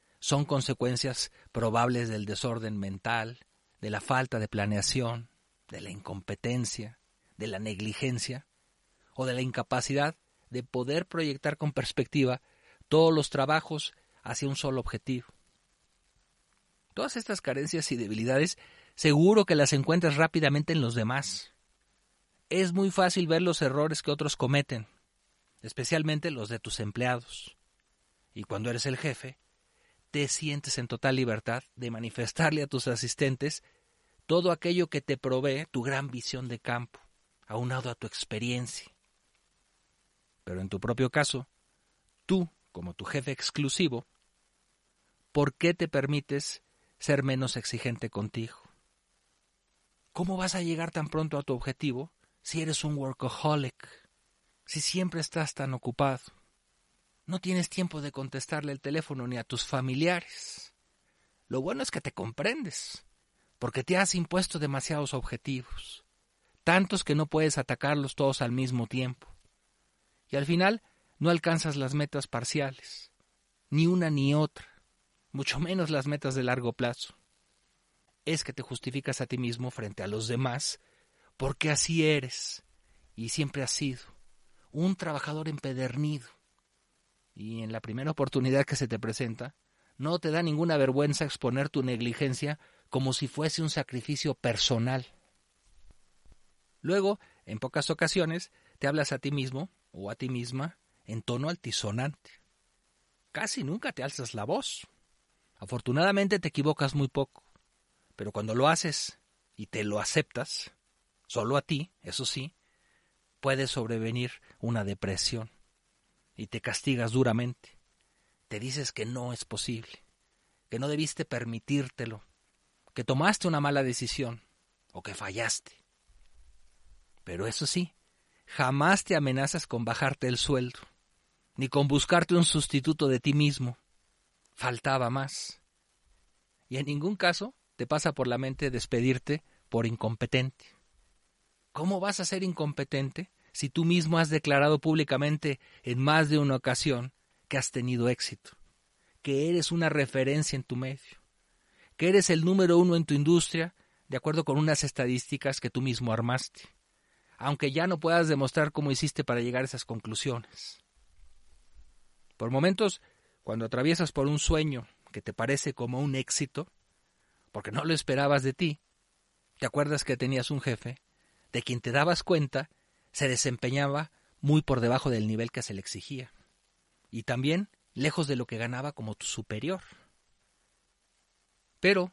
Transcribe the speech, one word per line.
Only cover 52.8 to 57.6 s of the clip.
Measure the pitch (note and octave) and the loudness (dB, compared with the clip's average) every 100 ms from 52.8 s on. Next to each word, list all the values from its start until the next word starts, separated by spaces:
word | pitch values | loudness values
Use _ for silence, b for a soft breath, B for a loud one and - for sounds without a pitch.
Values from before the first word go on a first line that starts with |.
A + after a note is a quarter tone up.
un | D3+ D3 | -2 -2
workaholic? | C3 - B2+ - D#3 D3+ C3 - - - _ _ _ _ _ _ | -4 -4 -4 -2 0 2 0 -6 -20 -20 _ _ _ _ _ _
Si | - D#3 | -10 -4
siempre | - F3+ F3+ E3 | -2 0 -2 -2
estás | - E3 D3+ | -4 -2 -4
tan | - C3+ | -4 -4
ocupado. | C3 B2+ B2 C#3 B2+ - _ _ _ _ _ _ _ _ _ - | -2 -4 2 2 2 -6 _ _ _ _ _ _ _ _ _ -8
No | F3+ | -4
tienes | F3+ F3+ | 0 0